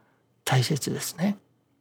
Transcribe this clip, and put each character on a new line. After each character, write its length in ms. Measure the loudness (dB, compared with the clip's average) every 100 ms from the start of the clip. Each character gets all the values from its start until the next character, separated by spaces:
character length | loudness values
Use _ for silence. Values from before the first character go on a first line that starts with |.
| _ _ _ _
大 200 | 0 2
切 280 | 2 0 -2
で 60 | -4
す 180 | -6 -2
ね。 200 | -2 -2 _ _ _ _